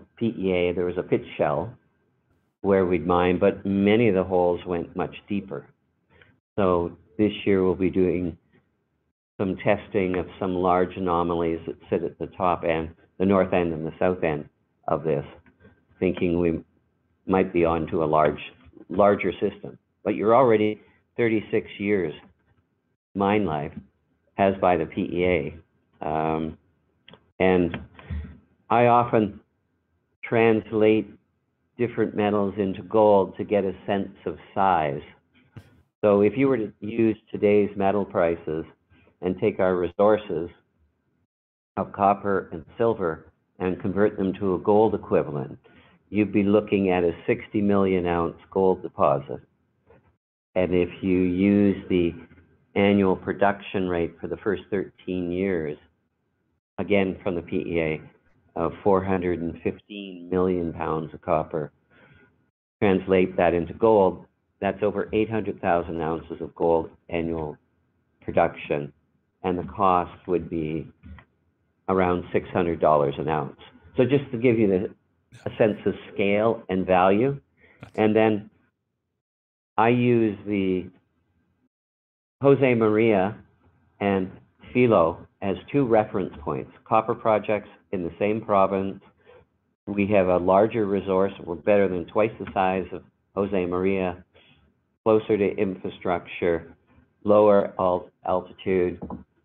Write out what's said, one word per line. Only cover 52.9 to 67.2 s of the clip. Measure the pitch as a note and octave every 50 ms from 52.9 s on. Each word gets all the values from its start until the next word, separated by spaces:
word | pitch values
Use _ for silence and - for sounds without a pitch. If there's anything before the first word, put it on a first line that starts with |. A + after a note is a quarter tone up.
| G2+ G2+ G2 F#2+ F#2
production | F2 - G2 F2+ - G2 G2 G2 - - - - G#2 F#2+ F2+
rate | F2+ E2+ E2+ E2 - -
for | -
the | E2+ E2 D#2+
first | - A2 F#2+ F2 F#2 -
thirteen | A2 G2 F2 - - _ - - F#2+ F#2 F2+ F2
years, | F2 F2+ F#2+ G2 F#2 E2 D#2 D2 D2+ - _ _ _ _ _ _ _ _ _ _ _ _ _ _ _ _ _ _ _ -
again | F#2+ E2 G2+ G2+ G2 F#2+ F2 F2+ -
from | G#2 F2+
the | E2+ E2
P | E2+ -
E | F#2 - - E2+ E2
A, | D#2+ D#2 D#2 D2+ - - - _ _ _ _ _ _ _ -
of | F2 E2+ D#2+ D2+ - -
four | G#2 G2 F#2 F#2
hundred | G2 G2 F#2 F2 F2+ F2 D#2+
and | E2 E2 D#2+ - -
fifteen | G2+ G2 - _ - G#2 G2+ G2+ G2 F#2 F2 F2 F2
million | F#2 F#2 F#2 F#2 F#2 F2 F2 E2 D#2
pounds | E2 E2 D#2+ D#2 D#2+ D#2+ D2+ -
of | D2+ -
copper, | - F2 D#2 D#2 - - D#2+ D2 D2 - _ _ _ _ _ - _ _ _ _ _ _ _ _ _ _ _ _ _ _ _
translate | - G2+ F#2+ F#2 F#2+ F#2+ F#2+ F#2 F#2 F#2 F#2
that | - F#2 E2+ E2+
into | F2 E2 E2 F2
gold, | - A2+ A2+ A2+ G#2 F#2+ F#2 E2+ - - - _ _ _ _ _ _
that's | G2+ G2 F#2+ - G#2+
over | G#2 F#2 G2+ - - -
eight | G#2+ G#2+ G#2+
hundred | A2+ A2 G2 G2 F#2 -
thousand | - F#2+ F2 E2+ E2+ E2+ E2+ E2
ounces | E2 D#2 E2 D#2+ D2+ - E2 D#2
of | E2 - -
gold | - E2+ E2+ E2+ E2 D#2 - - _ _ -
annual | F2+ E2+